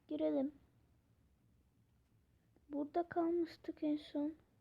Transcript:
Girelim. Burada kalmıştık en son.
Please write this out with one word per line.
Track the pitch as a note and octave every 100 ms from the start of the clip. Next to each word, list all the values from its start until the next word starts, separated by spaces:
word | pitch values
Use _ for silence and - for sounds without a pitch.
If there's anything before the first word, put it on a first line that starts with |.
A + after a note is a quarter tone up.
| -
Girelim. | D4+ D#4 D4 C4+ - - _ _ _ _ _ _ _ _ _ _ _ _ _ _ _ _ _ _ - -
Burada | C#4 D4 F4 E4+
kalmıştık | F4 E4 F4 E4 - - -
en | D4+ D4+
son. | - D4 D4 D#4+ _ _